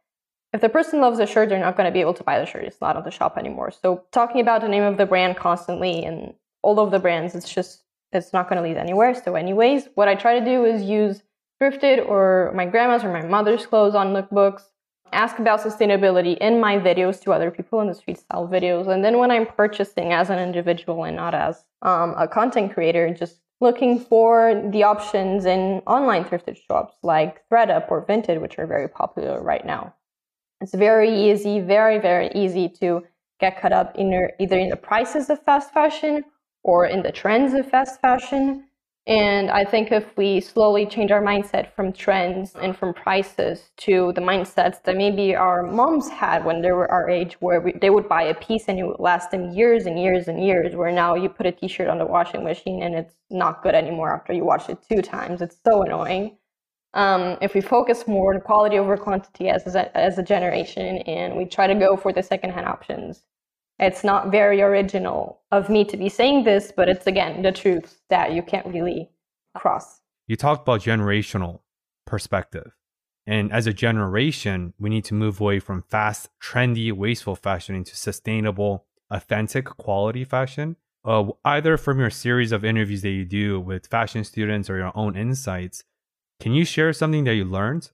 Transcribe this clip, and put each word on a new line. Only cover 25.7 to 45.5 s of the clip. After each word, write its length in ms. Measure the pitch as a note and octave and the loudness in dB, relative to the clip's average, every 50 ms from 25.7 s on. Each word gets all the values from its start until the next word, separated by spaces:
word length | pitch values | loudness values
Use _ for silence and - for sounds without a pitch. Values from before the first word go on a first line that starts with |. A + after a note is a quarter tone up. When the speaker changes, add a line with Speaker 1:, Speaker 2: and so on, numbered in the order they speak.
| G3 F#3+ - | -2 -2 -2
Speaker 1:
online 380 | - A#3 C4 C#4+ B3+ G#3 E3 F#3 | 0 0 2 2 2 0 0 -2
thrifted 340 | - F3+ F3 - - - - | -2 -4 -6 -6 -8 -12 -10
shops 360 | _ - - - - - _ _ | _ -2 -2 -2 -2 -4 _ _
like 400 | - F3 D#3+ D#3 D#3+ - - _ _ - | -2 0 2 2 0 0 -4 _ _ 0
thredUP 420 | A3+ A#3 A3+ G3+ E3+ D#3+ - - | 2 2 4 4 2 0 0 -2
or 140 | E3+ D#3+ - | -4 -2 -2
Vinted, 340 | - G3+ A#3 A3 - E3+ D#3+ | 0 -2 0 0 -2 -2 -2
which 160 | D#3+ - - - | -4 -8 -8 -8
are 80 | D#3 | -6
very 200 | E3 - - C3+ | -4 -4 -4 -4
popular 560 | - - - - - - - C#2+ C2+ C#2 A#1+ | -4 -6 -6 -6 -6 -6 -6 -6 -6 -6 -4
right 220 | - - D2+ - - | -2 -2 -2 -2 -4
now. 300 | - C#2+ - - - - _ _ _ _ _ _ _ _ _ _ _ _ - | -6 -8 -8 -10 -12 -18 _ _ _ _ _ _ _ _ _ _ _ _ -14
It's 140 | G3 F#3+ - | -12 -6 0
very 560 | F#3+ G#3 G#3+ A3 A3 G#3+ A3+ A3 G3+ G#3 G#3 | 2 4 4 6 6 4 4 4 4 4 4
easy, 300 | G3+ G3+ G#3 G#3 G#3 G#3 | 4 2 0 -2 -2 -2
very, 380 | F3+ F3 G3 G#3+ A3 A3 A3 G#3 | 0 2 4 4 6 4 4 2
very 320 | G#3 F3+ F3 F3 - - - | 2 2 2 2 0 -2 -2
easy 340 | G3+ G3+ F#3 F3+ F#3 F3+ E3+ - - | -2 -2 0 0 -2 -2 -4 -4 -2
to 220 | G3 F3 F3 E3+ F3 _ _ _ _ _ _ - | -2 -2 -2 -2 -4 _ _ _ _ _ _ -2
get 200 | F#3+ F#3+ F#3+ - | -2 -2 -2 0
caught 100 | - F3+ | 0 2
up 240 | F#3 F#3 F#3 - - | 2 2 2 0 -2
in 160 | - G3 F#3+ | -2 -2 0
your, 200 | F#3 F#3 F3+ - - - | 0 0 0 -2 -2 -4
either 200 | G3 F3+ F#3+ F#3 | -2 0 0 0
in 100 | F#3+ F#3 | 0 0
the 80 | - | -4
prices 540 | - - - G#3+ A3+ B3 A#3+ - D4+ C4 - | -6 -4 -2 0 0 0 0 -2 -2 -2 -2
of 120 | D4+ C#4+ | -2 -2
fast 300 | _ - C#4 C#4+ C#4+ - | _ 2 2 2 0 0
fashion 500 | - D#4 D4 D#4 D#4 - D#4 D4+ D4 D4+ D4 _ _ _ _ _ _ _ | 0 2 2 2 0 -2 -2 -2 -2 -2 -4 _ _ _ _ _ _ _
or 220 | - F#3+ F3 F3 F3 | 0 4 4 4 4
in 180 | - - F#3+ | 2 2 -2
the 80 | F3 - | -4 -4
trends 440 | - - - G3 A3 A#3+ C#4 C4+ B3+ | -4 -4 -2 0 2 2 2 2 0
of 140 | C#4 C4+ C4+ | 0 0 2
fast 320 | - B3+ C4+ C4 - - | 2 0 0 0 -2 0
fashion. 640 | - B3+ B3 B3+ B3+ - C#4 C#4 C4+ C#4 C4+ C4+ - _ _ _ _ _ _ _ _ | 2 2 2 2 0 -2 -2 -2 0 -2 -2 -6 -10 _ _ _ _ _ _ _ _
And 440 | A3+ A3+ G#3+ G#3 G#3 G3+ G3+ G3 F#3 | 0 2 2 2 2 2 0 0 0
I 140 | - G3+ G3 | 0 0 0
think 260 | G3 - A3 G#3 G#3+ | 2 0 0 0 2
if 240 | A3+ G#3+ G#3+ - - - | 0 0 -2 -2 -4 -2
we 240 | G3 G3 G3 F#3+ | 0 0 0 0
slowly 420 | G#3 - - A#3 G#3+ G#3 G3+ G#3 G#3 | -2 -2 0 2 4 4 4 2 0
change 260 | G3+ - A3+ G#3 G3 | -2 -2 -2 0 2
our 120 | G#3 G#3 | 2 2
mindset 500 | G#3 G3+ G3+ G3+ G3+ - - G3 G3 - | 2 2 0 -2 -2 -2 -2 -4 -4 -4
from 180 | _ - G3 F#3+ | _ -6 -6 -6
trends 640 | F#3+ - - - G3 F#3+ F3+ F3+ F#3 F#3+ F#3+ F#3+ - - | -6 -4 0 0 0 2 0 -2 -4 -6 -8 -10 -10 -8
and 160 | - F#3+ F#3 | -6 -6 -6
from 160 | - G3 F#3 | -4 -6 -6
prices 800 | F3 - - F#3+ F#3+ G3 G3 - - - - - F3+ - - _ _ - | -6 -4 -2 -2 0 0 -2 -2 -4 -4 -4 -4 -4 -6 -12 _ _ -4
to 340 | - G#3 F#3+ F3+ F3+ F3 | 0 2 4 4 2 2
the 80 | F3+ F3+ | 0 -2
mindsets 640 | F3+ F#3 G3 F#3+ F#3 - - - F3 F3+ F#3+ - | 0 0 0 0 -2 -2 0 0 0 0 0 -4
that 120 | - - F#3 | -4 -2 0
maybe 400 | F#3+ G3 G#3 G3+ G3+ G3+ F#3+ F#3 | 0 0 0 0 2 0 0 2
our 280 | - F#3 F#3 | 2 2 2